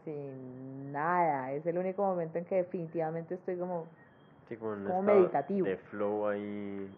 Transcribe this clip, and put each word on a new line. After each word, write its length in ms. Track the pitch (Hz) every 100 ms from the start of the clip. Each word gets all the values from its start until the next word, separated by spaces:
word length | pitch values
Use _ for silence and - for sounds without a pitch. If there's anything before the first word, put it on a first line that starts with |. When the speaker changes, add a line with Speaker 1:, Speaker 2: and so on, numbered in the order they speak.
| -
Speaker 1:
sin 840 | 147 139 131 127 127 131 135 139
nada. 600 | 143 156 180 170 143 131
Es 140 | 143 165
el 120 | 170
único 260 | 185 185
momento 340 | 196 185 160 170
en 80 | 175
que 100 | 190
definitivamente 800 | 180 185 165 170 160 165 165 180
estoy 220 | 185 180
como, 280 | 180 175 165 - - - - - -
Speaker 2:
Sí, 80 | 233
como 160 | 226
en 100 | 208 196
Speaker 1:
como 140 | 185
Speaker 2:
estado 200 | 202 208
Speaker 1:
meditativo. 480 | 185 143 139 196 131
Speaker 2:
de 100 | 92
flow 500 | - 104 104 107 104
ahí. 680 | 101 104 104 101 98 98